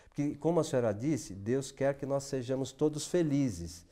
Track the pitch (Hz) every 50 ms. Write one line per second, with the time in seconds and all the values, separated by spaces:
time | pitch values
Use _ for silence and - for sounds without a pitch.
0 | - - - - 143 147 147 - - 160 175 165 147 - 139 127 120 113 101 104
1 | 120 156 151 117 - - 92 98 98 110 127 135 135 - - - 135 139 139 139
2 | - 131 139 139 139 - 139 135 120 120 131 135 135 120 - - 151 156 151 147
3 | - - - 180 170 151 139 143 139 127 95 82 85 82 - - - _